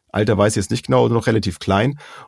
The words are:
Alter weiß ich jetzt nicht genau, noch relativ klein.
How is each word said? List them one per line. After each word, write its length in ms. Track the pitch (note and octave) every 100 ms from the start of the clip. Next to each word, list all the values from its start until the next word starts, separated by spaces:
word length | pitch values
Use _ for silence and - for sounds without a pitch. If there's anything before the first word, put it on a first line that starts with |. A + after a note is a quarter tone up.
| _
Alter 260 | G2 G#2+ G2
weiß 160 | G#2
ich 40 | G#2+
jetzt 140 | F#2+
nicht 140 | A#2 -
genau, 200 | B2+ A#2
noch 200 | A#2 A#2
relativ 320 | A2+ G2 -
klein. 400 | - G2 C3 C#3+ - -